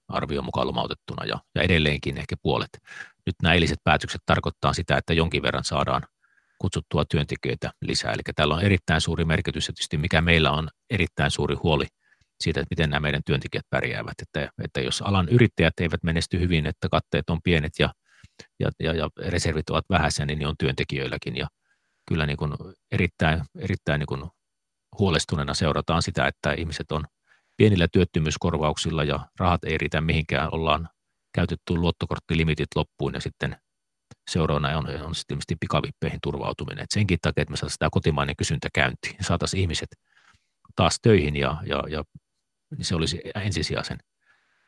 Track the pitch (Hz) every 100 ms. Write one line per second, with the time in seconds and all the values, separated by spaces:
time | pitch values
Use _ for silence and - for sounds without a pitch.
0 | - - - 69 62 69 65 - 58 -
1 | - - 52 - _ - 90 85 76 69
2 | 71 69 73 - 78 58 52 - - -
3 | - _ - - 80 87 78 76 - 73
4 | - - - 76 76 - 71 73 82 69
5 | - 82 80 73 69 71 - 73 65 65
6 | - _ _ _ _ - 98 80 - 76
7 | 71 80 71 - 64 58 - - - 65
8 | 57 55 - 78 76 80 101 92 - 80
9 | - 80 80 78 - 78 - 78 - 76
10 | 85 82 85 85 73 76 80 _ - 92
11 | 82 - 73 - 73 71 85 73 65 _
12 | _ _ _ - 85 69 - 78 78 73
13 | 73 71 - 69 69 - - 65 64 57
14 | 57 - - 78 71 - 80 71 62 -
15 | - 95 82 120 110 - 80 - 85 80
16 | 85 82 - 87 90 82 76 - 80 80
17 | - 80 78 82 90 82 78 - 71 -
18 | _ _ - _ - - - - 80 80
19 | 78 - 92 87 85 78 - 78 - 85
20 | 76 - 73 76 73 73 69 67 - 69
21 | 65 - - 64 69 _ _ _ _ _
22 | - 85 76 71 76 - - - - 98
23 | 87 - 80 82 69 180 - 92 - 73
24 | 73 69 82 _ _ _ _ _ _ -
25 | 95 78 - 80 71 69 78 76 - 82
26 | - - 67 - 73 73 82 78 - 76
27 | 76 _ _ _ _ - 104 92 85 95
28 | 87 85 76 - 87 80 76 71 80 80
29 | 73 71 - - 90 85 78 78 76 78
30 | 80 80 78 67 78 80 80 78 82 _
31 | _ _ _ - 87 82 - 85 85 -
32 | 76 - - 78 80 76 71 85 - -
33 | 69 67 - - - - _ _ _ _
34 | _ - - 87 78 73 71 78 - 78
35 | 78 82 - 71 - 82 - 73 - -
36 | 80 78 - 71 - - 82 - 90 104
37 | 98 85 78 73 76 71 73 - 80 -
38 | 82 71 71 71 - 76 - 82 65 62
39 | - - - 85 76 95 92 73 - -
40 | _ _ _ _ _ _ _ - 85 -
41 | 117 98 73 71 67 78 98 73 71 78
42 | 73 - _ _ _ _ - 147 - 80
43 | 80 - - 101 101 82 - - - -
44 | _ _ _ _ _ _